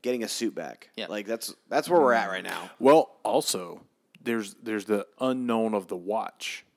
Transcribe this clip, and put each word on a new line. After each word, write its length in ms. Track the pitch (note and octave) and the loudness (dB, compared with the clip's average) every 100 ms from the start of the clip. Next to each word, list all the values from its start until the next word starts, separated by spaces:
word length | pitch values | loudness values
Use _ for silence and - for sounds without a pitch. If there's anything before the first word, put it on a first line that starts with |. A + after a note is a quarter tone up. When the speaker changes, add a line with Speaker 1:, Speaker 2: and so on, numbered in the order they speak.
Speaker 1:
getting 220 | B2 B2 | -2 -2
a 40 | G#2+ | -4
suit 260 | - A#2 - | -4 -4 -4
back. 340 | D#2 A1 - - | -12 -14 -16 -12
Speaker 2:
Yeah. 120 | G2+ | -8
Speaker 1:
Like, 180 | G#2 G2+ | -8 -6
that's, 280 | A2+ A2 - _ | -6 -8 -14 _
that's 200 | C3+ D3+ | -4 2
where 120 | F3 | 4
we're 120 | C3+ | 6
at 160 | A#2 G2+ | 4 2
right 140 | F#2 | -6
now. 280 | F#2 E2+ F2+ - | -6 -10 -10 2
Speaker 3:
Well, 360 | B2 D#3 - - | 6 8 6 -6
also, 580 | - A#2 - G2 F2 E2 - _ _ _ | 0 0 0 -6 -8 -14 -20 _ _ _
there's, 340 | A#2 A#2 G2+ - | -4 -4 -4 -10
there's 300 | A#2 G#2+ G2+ | -6 -6 0
the 220 | G2+ - _ | -2 -2 _
unknown 540 | C3 B2+ B2 A2+ A2+ | -2 -2 0 0 0
of 140 | G#2+ F#2 | -2 -4
the 80 | F#2 | -10
watch 680 | F2+ G#2+ - _ - - _ | -4 -4 -4 _ -12 -12 _